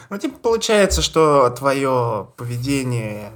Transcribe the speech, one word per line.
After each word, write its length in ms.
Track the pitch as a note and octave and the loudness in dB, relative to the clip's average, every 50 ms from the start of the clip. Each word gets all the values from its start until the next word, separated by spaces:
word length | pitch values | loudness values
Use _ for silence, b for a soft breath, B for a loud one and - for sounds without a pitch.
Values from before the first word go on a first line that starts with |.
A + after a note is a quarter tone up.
| B B | B B
Ну, 80 | G3+ | -10
типа, 200 | G#3 - C#4 - - | -8 -8 -8 -8 -4
получается, 600 | - A#3 A3+ A3 - - G#3+ G#3 G3 - - E3 | -2 -2 0 0 0 2 4 4 4 4 2 0
что 480 | D#3 - - E3 D#3+ D3+ D3 C#3+ B2+ B2 | -2 0 2 2 4 4 6 4 4 2
твоё 840 | B2 B2 C#3 C#3 C3+ C#3 C3+ C3+ C3 B2 A#2+ A#2 A2 G2+ F#2 - _ | 2 0 -2 0 0 0 0 0 0 0 0 0 -2 -6 -8 -10 _
поведение, 960 | - B2 A#2+ A#2+ A#2+ B2 C#3+ C#3+ C3+ C3 B2+ B2 A#2 A2 G#2+ G#2 G#2 G#2 G#2 A2 | -12 -10 -8 -8 -6 -4 -2 -2 -2 -2 -2 -4 -4 -4 -6 -8 -10 -12 -14 -16